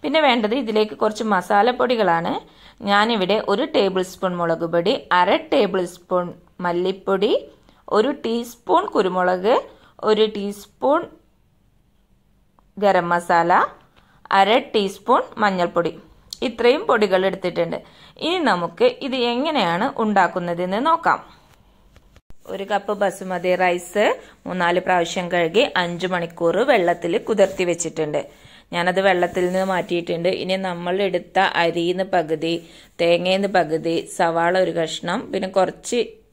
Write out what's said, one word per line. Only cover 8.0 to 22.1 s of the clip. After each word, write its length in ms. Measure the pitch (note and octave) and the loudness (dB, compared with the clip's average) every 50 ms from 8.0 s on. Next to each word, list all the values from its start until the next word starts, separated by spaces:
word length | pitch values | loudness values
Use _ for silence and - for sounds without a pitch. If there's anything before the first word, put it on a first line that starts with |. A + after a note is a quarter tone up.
| A3 C4 D4 - - | 2 2 0 -4 -4
ടീസ്പൂൺ 580 | A#3 A3+ A#3 A#3+ A#3+ - _ _ - - D#4+ F#4+ G#4 - | -4 -4 -4 -4 -8 -14 _ _ 0 2 2 2 0 0
കുരുമുളക്, 600 | C#4 G3+ F#3 F3+ F#3 F3+ F3+ F#3 F#3 F3+ G#3 B3+ A#4 - - - - _ _ _ _ - G#3 | 0 0 0 0 0 0 0 0 0 2 2 2 2 0 -4 -20 -20 _ _ _ _ 0 0
ഒരു 160 | G#3+ G3+ A3 G#3+ G#3 | 2 2 2 0 0
ടീസ്പൂൺ 680 | G#3+ G3 G3+ G3+ G3+ - - _ _ - B3+ C#4+ E4 E4+ - - - _ _ _ _ _ _ _ _ _ _ _ _ _ _ _ _ _ _ _ _ _ _ _ _ _ _ _ _ _ _ _ - G3 | -4 -8 -8 -8 -10 -16 -20 _ _ 0 0 0 0 0 -6 -16 -20 _ _ _ _ _ _ _ _ _ _ _ _ _ _ _ _ _ _ _ _ _ _ _ _ _ _ _ _ _ _ _ 0 2
ഗരം 260 | G3+ F#3+ F#3 E3+ F3 F3 | 2 4 4 2 2 0
മസാല, 380 | F3 F3 - F#3 E3+ E3 E3+ F3+ G3+ - - - - _ _ _ - _ _ _ _ _ - - G3 | -2 2 2 2 2 4 4 4 4 2 0 -4 -10 _ _ _ -20 _ _ _ _ _ 0 4 4
അര 200 | G3 F#3+ A3 C4 - - - | 4 6 4 2 2 0 -2
ടീസ്പൂൺ 480 | A3+ G3+ F#3+ G3 - - - B3 D#4+ B4+ - - - G#3+ | -2 -2 -2 -4 -8 -2 0 0 0 0 -2 -4 -2 0
മഞ്ഞൾപ്പൊടി, 500 | G#3 F#3+ F3+ F3 E3+ - F3 E3+ D#3+ D#3+ - - - - _ _ _ - - - C4 | 0 0 0 -2 0 0 -2 -2 -2 -4 -8 -18 -20 -20 _ _ _ -12 -6 -6 -6
ഇത്രയും 340 | A#3+ - A#3 A#3+ C4 D#4 G#4 - | -4 2 2 4 4 2 2 0
പൊടികൾ 300 | - A#3 G#3+ G3 F#3 F#3 F#3 F#3+ | 2 2 2 2 2 2 2 0
എടുത്തിട്ടുണ്ട്. 480 | F#3 F#3+ - F3+ E3+ F3 E3+ E3 D#3+ - - - - - - - - - - | -2 -2 -6 -6 -2 -2 -2 -2 -4 -8 -10 -14 -20 -20 -20 -20 -18 -8 -4
ഇനി 120 | D4+ E4+ F#4 E4 B3+ | -4 -2 0 0 0
നമുക്ക് 380 | G3 F3 F3 E3+ E3+ - A3 B3+ A#3+ - - C#4 | 0 0 -2 -6 -2 2 2 2 2 0 -8 -6
ഇത് 100 | A#3+ C4+ A#3+ A#3+ A#3+ | -4 -2 -2 -2 -2
എങ്ങനെയാണ് 540 | A#3+ C4+ E4 D#4 C#4 G#3 E3+ E3+ F3 G#3 C4+ - - A3+ | -2 -2 -2 0 0 0 0 0 0 -2 -2 -2 -2 -2
ഉണ്ടാക്കുന്നതെന്ന് 800 | G#3+ G#3 G3 F3+ E3+ F3 F#3 F3 F3 F3 E3+ F3+ F3+ F#3+ G#3 C4 D#4+ | 0 2 2 2 2 2 -2 -4 -4 -4 -4 -4 -2 -2 -2 0 0
നോക്കാം. 300 | E4 E4 D#4+ - D3 - - - - _ _ _ - _ _ _ _ _ _ _ _ - _ _ | 0 2 2 0 0 0 -2 -14 -20 _ _ _ -20 _ _ _ _ _ _ _ _ -20 _ _